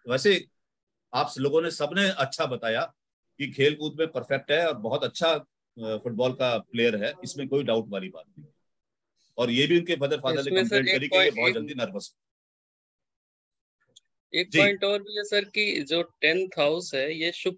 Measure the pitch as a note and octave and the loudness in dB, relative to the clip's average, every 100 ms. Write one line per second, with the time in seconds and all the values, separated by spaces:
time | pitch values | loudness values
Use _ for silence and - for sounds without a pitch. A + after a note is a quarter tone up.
0 | A#2+ C3 G#3 F3+ - _ _ _ _ _ | -4 2 4 2 0 _ _ _ _ _
1 | _ B2+ D3 C3 C#3 D#3 E3 - D3 F3 | _ -2 -2 -2 2 2 0 -2 -2 2
2 | G3 F#3 C3+ - D3 B2 A2+ A2+ E3+ _ | 2 2 -2 -2 -4 -2 -2 -2 -2 _
3 | _ _ _ _ C#3 C3+ C#3 D3+ D3+ D3 | _ _ _ _ -8 2 2 2 -6 -2
4 | D#3+ B2+ A#2 C3+ - D3+ E3+ B2+ A2 C#3 | -2 -2 -2 -4 0 2 2 -2 -4 -2
5 | B2 - E3 D3+ - _ _ - A2 G#2+ | -4 0 0 0 -4 _ _ -10 -6 -4
6 | B2 A2 B2+ B2+ B2+ A2+ - A#2 A#2 G#2+ | -4 -2 -2 0 0 0 -4 2 2 2
7 | A2 - B2 C3+ C3 C3+ A#2+ A2+ G#2 G2+ | -4 -6 -12 -8 -2 -2 2 0 0 -6
8 | F#2 E2 - - D2 _ _ _ _ _ | -8 -14 -20 -20 -20 _ _ _ _ _
9 | _ _ _ - A#2+ A#2+ D3 F3 E3+ D#3+ | _ _ _ -2 0 2 4 2 2 -2
10 | C#3 D3 C3 C3+ C#3 F#3 - G#3 F3+ F#3+ | 0 -2 -2 -2 0 0 2 2 2 0
11 | D3 F#3 F#3 A2+ B2 A#2 G2+ C3+ G#2+ G2 | 2 4 4 4 0 0 -6 -6 -6 -6
12 | - _ _ _ _ _ _ _ _ _ | -12 _ _ _ _ _ _ _ _ _
13 | _ _ _ _ _ _ _ _ _ _ | _ _ _ _ _ _ _ _ _ _
14 | _ _ _ D#3+ F3+ D#3+ G3+ G3 G3 G3+ | _ _ _ -4 0 4 4 4 0 -2
15 | G3+ G#3 G#3 G#3 G3 G#3+ G#3 D#3+ C#3 E3 | -4 -8 -2 -2 0 -2 0 -2 -2 -2
16 | E3+ _ D3+ F3 F#3 E3 D3 E3 F3 C3+ | -2 _ 2 2 -2 0 2 2 -4 -4
17 | C#3 D#3+ E3 E3 F#3 | -4 -2 -4 -2 -6